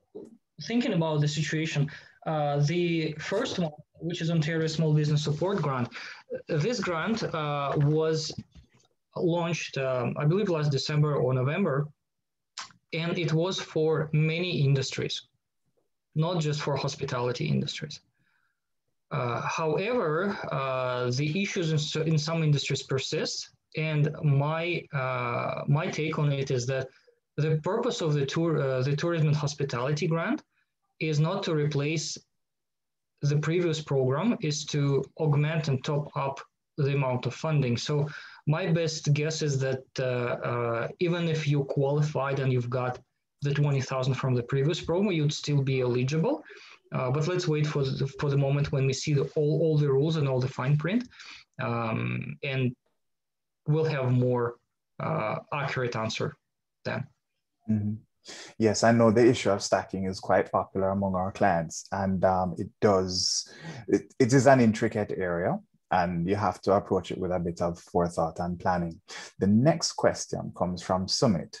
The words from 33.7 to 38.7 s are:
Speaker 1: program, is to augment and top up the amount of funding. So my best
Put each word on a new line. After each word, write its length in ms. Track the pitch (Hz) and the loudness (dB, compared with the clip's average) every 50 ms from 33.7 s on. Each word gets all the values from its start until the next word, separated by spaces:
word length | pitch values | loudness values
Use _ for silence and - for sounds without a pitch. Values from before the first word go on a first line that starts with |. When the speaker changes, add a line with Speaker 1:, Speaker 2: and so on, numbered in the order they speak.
| 156 151 | 0 -2
Speaker 1:
program, 560 | - - 143 135 127 127 135 151 190 240 226 - - | -2 -2 0 2 2 2 2 2 2 0 0 0 0
is 240 | 151 147 - - | -2 -4 -4 -6
to 360 | - - 147 143 143 139 135 - - - | -4 -2 0 2 2 2 0 0 -4 -4
augment 520 | - 160 151 139 147 147 151 165 160 151 139 | -2 0 2 2 2 2 0 0 -2 0 0
and 140 | 131 127 - | -2 -2 -2
top 320 | - 147 147 151 - - | -2 -2 -2 -4 -4 -6
up 240 | 143 139 139 139 - - _ _ _ _ _ _ | -4 -4 -4 -6 -8 -12 _ _ _ _ _ _
the 180 | - 143 139 139 | -2 -2 0 0
amount 300 | 143 135 127 127 123 - | 0 0 0 0 -2 -2
of 100 | 123 - | -4 -6
funding. 400 | - - 160 156 143 127 123 120 | -4 -2 0 2 2 2 2 0
So 320 | 117 - - 151 147 147 147 - - - - - - - | -2 -2 -2 0 0 0 -2 -4 -10 -16 -18 -18 -8 -2
my 200 | 151 156 170 190 | 0 0 0 2
best 440 | 175 | 2